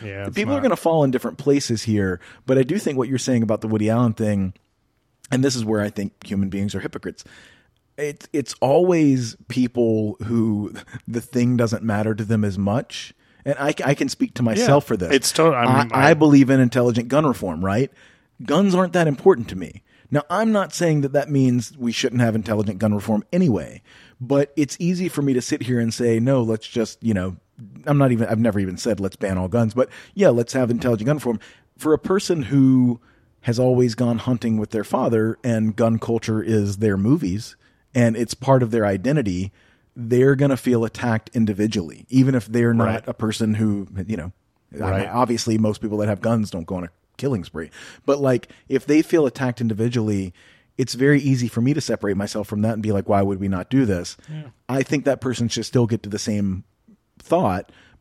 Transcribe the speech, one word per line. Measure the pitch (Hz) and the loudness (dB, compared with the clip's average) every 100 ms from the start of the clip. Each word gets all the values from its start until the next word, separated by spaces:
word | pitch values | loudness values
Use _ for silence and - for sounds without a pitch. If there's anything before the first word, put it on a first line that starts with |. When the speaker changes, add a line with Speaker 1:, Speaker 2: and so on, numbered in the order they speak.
Speaker 1:
Yeah, | 110 98 | -14 -10
Speaker 2:
The | 101 | -8
Speaker 1:
it's | 202 | -4
Speaker 2:
people | 220 | -2
are | 277 | 0
Speaker 1:
not. | |
Speaker 2:
gonna | 269 175 | 0 0
fall | 165 160 | 2 2
in | 139 | 2
different | 123 - - | 0 -4 -4
places | 143 143 - 113 | 0 0 0 -4
here, | - 107 95 90 - - - | -2 0 0 -4 -10 -10 0
but | 131 | 2
I | |
do | 131 190 | 2 -2
think | 175 135 | -2 -2
what | 123 | -2
you're | 131 | -2
saying | - 123 | 0 0
about | 110 107 | 0 -2
the | 110 | -2
Woody | 107 107 | 0 0
Allen | 113 120 | 2 0
thing – | 107 107 101 95 - _ _ _ _ _ _ - | 0 -2 -2 -4 -8 _ _ _ _ _ _ -6
and | 131 | -2
this | 135 127 | 0 0
is | 110 | 0
where | 107 | 0
I | 104 | -2
think | 104 98 - - | -4 -8 -10 -6
human | 98 98 | -2 -2
beings | 98 101 | -2 -4
are | 98 | -6
hypocrites, | 151 - 90 - - - - _ _ _ _ - | -8 -10 -12 -14 -18 -20 -20 _ _ _ _ -10
it, | 147 147 - | -10 -10 -8
it's | 151 123 - | -6 -6 -4
always | 127 147 180 170 151 131 117 - - | 2 4 4 4 4 2 -2 -10 -6
people | 131 123 123 117 110 107 - | -2 0 2 2 2 -2 -6
who | 104 117 110 104 104 - - | -2 0 0 0 -4 -10 -16
<laughs> | - - | -16 -8
the | 117 | -8
thing | 110 123 120 123 | -4 0 2 2
doesn't | 117 104 | 0 -2
matter | 110 104 107 104 | -2 -2 -2 -2
to | |
them | 107 113 | 0 0
as | 104 92 | 0 -2
much. | 98 113 - - - - _ _ - | -2 -2 -4 -12 -16 -20 _ _ -6
And | 135 | -4
I, | 143 - | -4 -2
I | 127 | -2
can | 147 143 | 0 -2
speak | - 262 - | -2 -4 0
to | |
myself | 120 110 240 143 - | 0 2 4 2 2
Speaker 1:
Yeah. | |
Speaker 2:
for | 110 | -2
this. | 87 | 2
Speaker 1:
It's | 135 - | 0 2
to-, | - 165 | 2 2
I | 131 120 131 | 4 2 2
mean, | 131 | 2
Speaker 2:
I, | 117 139 | 4 4
I | |
Speaker 1:
I | |
Speaker 2:
believe | 160 156 143 131 | 6 8 8 6
in | 135 | 4
intelligent | 127 127 120 117 117 | 4 2 2 0 0
gun | 135 156 | 0 0
reform, | 113 101 80 | -2 -6 -4
right? | 95 104 135 _ - _ _ - 127 | -2 -2 -2 _ -20 _ _ -14 -2
Guns | 147 202 | 2 2
aren't | 240 277 | 2 2
that | 180 160 | 2 0
important | 139 190 180 110 | 4 4 4 0
to | 95 | -8
me. | 87 - - _ _ | -10 -14 -20 _ _
Now, | 147 - | -4 -2
I'm | 180 220 | 0 2
not | 214 175 | 2 0
saying | - 175 151 | 0 0 2
that | 139 | 2
that | 139 135 | 0 0
means | 143 131 123 113 143 | 2 2 2 -4 -6
we | 120 | -4
shouldn't | 113 127 123 | -2 -2 0
have | 117 110 | 0 0
intelligent | 107 107 104 98 | -2 -2 -2 -2
gun | 110 | 0
reform | 104 104 107 - | 0 -2 -4 -2
anyway, | 175 180 98 64 55 - - - - | 0 2 0 -4 -14 -20 -20 -20 -14
but | 123 139 143 - | -2 0 0 -2
it's | 143 - | -4 -2
easy | 175 180 180 | -4 -2 -4
for | - | -2
me | 143 | 0
to | 127 | 0
sit | - 151 | -2 -4
here | 117 123 | -2 -2
and | 117 | -2
say, | - 120 113 | -2 0 2
"No, | 120 135 | 2 2
let's | 113 110 - | 0 -4 -4
just, | 120 110 - | -4 -4 -4
you | 113 | -2
know," | 101 92 92 _ - 113 - - | -2 -2 -8 _ -20 -20 -10 0
I'm | 143 | 2
not | 135 | 4
even, | 117 113 | 2 0
I've | 110 | 0
never | 117 101 | 0 0
even | 95 90 | -2 -4
said, | 120 98 | -4 -2
"Let's | 98 - | -4 -4
ban | 104 92 | -4 -2
all | 92 | -2
guns," | 113 113 | 0 0
but | 110 127 - - | 0 -2 -6 -12
yeah, | - 190 | 2 4
let's | 120 117 | 4 0
have | 135 123 | 0 0
intelligent | 120 127 113 110 | 0 0 0 0
gun | 147 | -2
reform. | 123 110 - - _ - | -2 -4 -8 -20 _ -6
For | 156 | 0
a | 156 | 0
person | - 190 - 170 | 2 -2 0 -4
who | 104 139 131 131 123 117 _ _ _ _ | 0 4 6 6 4 0 _ _ _ _
has | - 113 | -4 0
always | 127 127 123 | 2 2 2
gone | 110 120 113 | 0 -2 -2
hunting | 117 123 117 110 | -2 -2 0 -2
with | 104 | -2
their | 110 101 | -4 -4
father | - 143 117 110 113 | -2 0 0 0 -2
and | 127 113 110 104 | -2 0 0 0
gun | 113 113 | 0 0
culture | - 117 - 110 | -2 -4 -2 -2
is | 98 110 101 98 | 0 0 0 0
their | 110 98 | 0 2
movies | 104 160 95 98 - - _ _ _ | 2 2 0 -4 -8 -18 _ _ _
and | 123 117 113 | 2 2 2
it's | 113 - | -4 -2
part | 123 135 | 2 2
of | 120 | 2
their | 113 104 | 0 0
identity, | 98 107 151 107 90 98 - _ _ _ - | 0 0 0 0 -2 -6 -10 _ _ _ -12
they're | 117 123 131 135 | 0 4 4 4
gonna | 139 131 | 2 0
feel | - 120 113 | 0 0 0
attacked | - 123 113 - | -2 -2 -2 -2
individually, | 123 110 98 107 104 80 - - | 0 0 2 0 -2 -6 -10 0
even | 131 131 131 | 2 4 2
if | 110 | 0
they're | 117 117 | 0 2
not | 117 113 | 2 2
Speaker 1:
Right. | 113 - | -2 -6
Speaker 2:
a | |
person | 110 110 107 110 110 | -6 -4 -2 -2 0
who, | 110 101 95 95 92 | 0 -2 -6 -8 -8
you | 110 | -8
know, | 82 - _ _ _ | -10 -14 _ _ _
I | 71 | -8
mean, | |
Speaker 1:
Right. | 80 95 98 | -4 -4 -2
Speaker 2:
obviously | 110 123 117 - 110 | -2 -2 -2 -2 0
most | 110 104 | 0 -2
people | 110 104 | -4 -2
that | 104 | -2
have | 98 | -2
guns | 113 117 101 | -2 -2 -2
don't | 92 80 | -8 -8
go | 95 | -8
on | 85 | -10
a | - _ - | -16 _ -8
killing | 135 117 | -4 -4
spree. | 82 78 80 - - - - | -6 -12 -14 -16 -20 -6 -2
But, | 143 | 0
like, | 135 151 - - - | 2 0 -2 -20 -4
if | 131 - | -2 2
they | 151 | 2
feel | 160 170 139 | 4 2 2
attacked | - 127 117 | 0 -4 -2
individually, | 117 104 113 120 107 101 95 - - _ _ - | -2 0 -2 0 0 -2 -4 -10 -20 _ _ -6
it's | 127 120 | -4 2
very | 139 143 | 4 4
easy | 139 131 120 | 4 0 0
for | - | 0
me | 123 147 | 0 0
to | |
separate | - 110 104 98 | -2 -4 -2 -2
myself | 104 110 101 | -4 -6 -6
from | 104 | -2
that | 107 | -2
and | 110 | -2
be | 107 | -2
like, | 101 95 | -2 2
"Why | 101 | 2
would | 101 98 | 2 0
we | 98 | -2
not | 95 90 | -4 0
do | 131 123 | 0 2
this?" | 90 87 - - | 0 -4 -14 -14
Speaker 1:
Yeah. | 156 147 - - | -14 -14 -16 -6
Speaker 2:
I | 131 | -4
think | 131 147 135 | -2 -2 0
that | 127 | -2
person | 135 117 117 | -2 -2 -2
should | - 110 | -4 -2
still | 131 117 | 0 2
get | 113 | -2
to | 104 | -6
the | 104 | -8
same | - 104 101 92 - _ _ _ _ _ | -4 -2 -2 -4 -10 _ _ _ _ _
thought, | - 170 131 90 - _ _ _ | -2 0 0 -2 -6 _ _ _